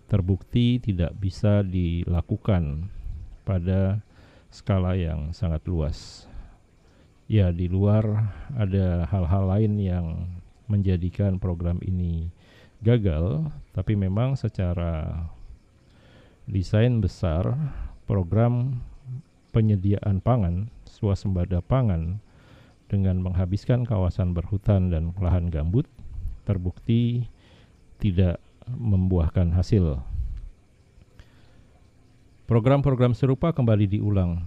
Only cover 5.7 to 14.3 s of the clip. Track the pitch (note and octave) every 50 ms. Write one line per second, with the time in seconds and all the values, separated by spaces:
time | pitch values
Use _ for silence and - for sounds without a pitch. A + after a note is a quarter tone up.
5.7 | F2+ E2 D2+ D2+ E2 - - - - - - - - - - - - _ _ _
6.7 | _ _ _ _ _ _ _ _ _ _ _ - A2 G#2+ F#2+ F2 E2+ E2+ F2+ F2
7.7 | F#2 F#2+ G2 G2+ G#2 A2 A2 G#2+ G#2 G#2+ A2+ G2+ - - - - C#3+ A#2+ G#2+ F#2+
8.7 | F#2+ G2 F#2+ F2+ F2 F2 E2+ - G2+ F#2+ F2 D#2 F#2+ G2 F#2+ F#2 F#2 G#2 A2 G#2
9.7 | G#2 G#2 G2 F#2 F2+ F2+ E2+ D#2+ E2 E2+ F2 F2+ F2+ F2 - - _ _ _ -
10.7 | G#2 G2+ F#2 G2 F#2 E2+ F2 F2 - - G2+ G2 F#2 F2+ - F#2 E2+ E2 F2 E2+
11.7 | F2 F2 - F#2+ F#2 F2+ F2+ E2+ E2 E2 E2 E2+ - - - - - - - -
12.7 | _ - G#2 A2 B2 A#2+ G2 F#2+ D2+ D#2 E2 F#2+ C3+ D#3 D#3+ D3+ - C#3+ - -
13.7 | - - F#2 - G#2+ G2+ G2 F#2 F#2+ G#2+ B2 C3+